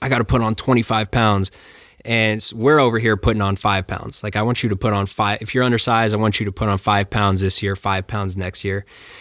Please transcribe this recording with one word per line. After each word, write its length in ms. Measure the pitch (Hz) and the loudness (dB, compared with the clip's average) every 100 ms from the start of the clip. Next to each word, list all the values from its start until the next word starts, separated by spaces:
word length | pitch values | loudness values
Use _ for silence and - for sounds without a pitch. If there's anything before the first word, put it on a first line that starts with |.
"I 60 | 131 | -2
gotta 160 | 123 | 0
put 160 | 113 127 | 2 0
on 140 | 113 110 | 0 -2
twenty-five 560 | - 123 - 110 107 | 0 2 2 0 0
pounds." 400 | 123 110 101 95 - - - - _ | 2 2 2 0 -6 -20 -20 -20 _
And 340 | - 117 110 107 | -2 2 2 0
s-, 140 | - | -4
we're 280 | 113 123 151 | 0 4 4
over 180 | 127 113 | 4 2
here 180 | 113 104 | 2 2
putting 260 | - 107 | 2 2
on 120 | 98 | 0
five 320 | 98 107 98 92 | 0 0 0 -2
pounds. 380 | - - - | -8 -10 -10
Like, 100 | 107 | -6
I 80 | 104 | -2
want 220 | 113 123 | 0 0
you 40 | 117 | -2
to 60 | 98 | -2
put 160 | 120 | 0
on 140 | 101 98 | 0 -2
five. 320 | - 104 107 | -2 -2 -2
If 140 | 107 | -2
you're 80 | 127 | 0
undersized, 500 | 127 117 - 113 110 107 | 2 2 2 2 2 2
I 20 | |
want 220 | 110 - | 0 0
you 60 | 104 | -4
to 60 | |
put 160 | - 110 | -2 -2
on 100 | 98 | 0
five 320 | - 104 95 | 2 0 0
pounds 320 | 110 101 95 | 0 2 2
this 200 | 95 - | 0 0
year, 140 | 101 98 | -2 -4
five 320 | 98 95 92 | -4 -4 -4
pounds 280 | 107 98 92 | -6 -6 -6
next 280 | 92 - | -8 -6
year. 200 | 101 98 - - - - | -6 -6 -8 -18 -20 -20